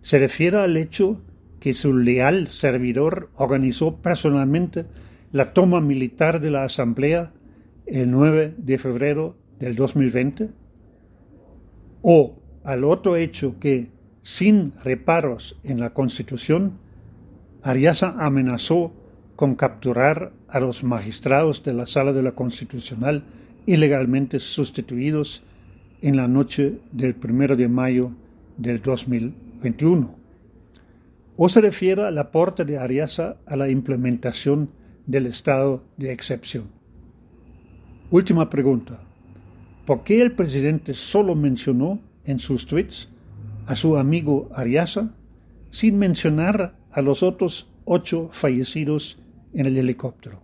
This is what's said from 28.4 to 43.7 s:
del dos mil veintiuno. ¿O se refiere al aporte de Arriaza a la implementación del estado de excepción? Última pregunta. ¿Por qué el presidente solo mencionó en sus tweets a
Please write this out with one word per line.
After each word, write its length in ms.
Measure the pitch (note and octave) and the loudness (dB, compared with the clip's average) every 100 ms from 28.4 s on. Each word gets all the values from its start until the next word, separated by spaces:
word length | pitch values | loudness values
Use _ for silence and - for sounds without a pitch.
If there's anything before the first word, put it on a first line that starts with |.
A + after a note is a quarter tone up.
| - - | -20 -8
del 240 | A#2+ A#2 | -6 -4
dos 260 | B2+ B2 C3 | -2 -4 -2
mil 260 | A#2+ A#2+ - - - | -4 -4 -10 -20 -8
veintiuno. 540 | B2 A2+ D#3 F3 A#2+ - _ - _ - _ _ _ _ _ _ _ - | -6 0 2 2 0 -8 _ -20 _ -20 _ _ _ _ _ _ _ 0
¿O 120 | F3+ | 4
se 120 | A3+ | 6
refiere 420 | G#3+ - F#3 F#3+ | 4 2 0 0
al 160 | G#3 D3+ | -2 -4
aporte 460 | C#3+ D#3+ F3+ F#3 | -2 0 0 -2
de 140 | D3+ C#3+ | -6 -4
Arriaza 580 | B2+ C3 D3+ - E3 - - | -4 -2 -4 -6 -8 -8 -8
a 100 | C#3 | -4
la 120 | C#3 | 0
implementación 1040 | C3+ C3+ C3 B2+ A#2+ B2 - C#3 D3 C#3+ - - - - | 0 -2 -2 0 -2 -4 -2 0 0 -2 -8 -20 -16 -4
del 200 | C#3 B2 | -2 -2
estado 580 | A#2 - C3+ C#3 B2+ - - | -4 0 2 0 -2 -8 -10
de 160 | C3+ | -10
excepción? 560 | B2 - B2 - A#2+ A2 - _ - - - - - - - - - - - - | -8 -8 -8 -8 -12 -12 -20 _ -20 -20 -20 -20 -20 -20 -20 -20 -20 -20 -20 2
Última 380 | F3 F#3+ E3+ D#3 | 2 4 0 2
pregunta. 520 | C#3+ C3+ B2 - A#2+ - _ - - - - - - | 2 2 0 -4 -20 -20 _ -20 -20 -20 -20 -20 -16
¿Por 200 | - C3+ | -4 -2
qué 180 | - A3 | 2 4
el 100 | A#3+ | 4
presidente 640 | A#3+ E3 C3+ C#3+ D#3 D3+ | 2 -2 0 0 -2 -6
solo 400 | C3 - G3+ G3+ | -12 -2 0 2
mencionó 640 | E3 D3 B2 - B2 D3 G#3 - _ | 0 0 0 0 0 0 -4 -10 _
en 140 | - C3 | -8 -6
sus 280 | - B2+ - | -4 -6 -2
tweets 420 | D3+ - - - - - - - - | -4 -4 -10 -18 -20 -20 -18 -16 -14
a 100 | - | -8